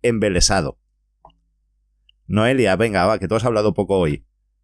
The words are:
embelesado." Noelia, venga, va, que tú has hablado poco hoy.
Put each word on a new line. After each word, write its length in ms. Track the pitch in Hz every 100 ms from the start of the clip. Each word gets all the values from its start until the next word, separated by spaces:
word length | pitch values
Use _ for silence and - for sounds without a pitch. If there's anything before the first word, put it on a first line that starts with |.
embelesado." 760 | 120 113 104 90 - 98 71 - _ _ _ _ _ _ _ _ _ _ _ _ _ _ -
Noelia, 500 | 98 113 135 107 92
venga, 280 | 113 98 92
va, 120 | 107
que 100 | 90
tú 60 |
has 100 | 110
hablado 300 | 123 110 107
poco 240 | 98 92 98
hoy. 260 | 82 73 - _ _ _